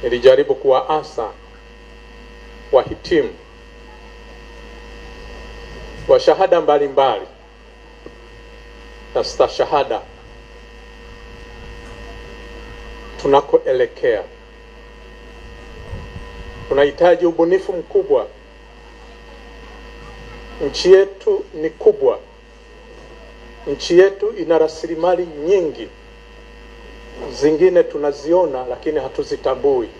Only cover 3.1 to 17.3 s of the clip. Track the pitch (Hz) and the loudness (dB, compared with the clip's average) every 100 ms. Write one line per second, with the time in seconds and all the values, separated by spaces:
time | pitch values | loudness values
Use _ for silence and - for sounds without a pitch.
3.1 | 170 123 - - - - - - - - | 0 0 -6 -20 -20 -20 -20 -20 -20 -20
4.1 | - - - - - - - - - - | -20 -20 -20 -20 -20 -20 -20 -20 -18 -18
5.1 | - - - - - - - - - - | -18 -18 -18 -18 -18 -18 -16 -16 -14 2
6.1 | 127 - 156 190 175 151 147 143 135 131 | 4 4 2 4 4 4 2 2 2 2
7.1 | 104 95 - - - - - - - - | 0 -8 -20 -20 -20 -20 -20 -20 -20 -20
8.1 | - - - - - - - - - - | -20 -20 -20 -20 -20 -20 -20 -20 -20 -8
9.1 | 127 - - 127 - 135 151 127 107 - | -6 -6 0 0 0 -2 0 -2 -6 -8
10.1 | - - - - - - - - - - | -20 -20 -20 -20 -20 -20 -20 -20 -20 -20
11.1 | - - - - - - - - 101 104 | -20 -20 -20 -20 -18 -18 -18 -18 -18 -16
12.1 | - 95 113 - - - - - - - | -18 -18 -18 -18 -18 -18 -16 -16 -16 -16
13.1 | - 143 143 143 160 - 127 120 - 131 | -6 2 2 4 0 2 0 0 -2 -2
14.1 | 107 87 - - - - - - - - | -2 -6 -16 -20 -20 -20 -20 -20 -20 -20
15.1 | - - - - - - - - - - | -20 -20 -20 -20 -20 -20 -18 -14 -14 -14
16.1 | - - - - - - 139 143 143 175 | -16 -16 -16 -16 -16 -2 2 2 4 4
17.1 | 170 170 | 6 2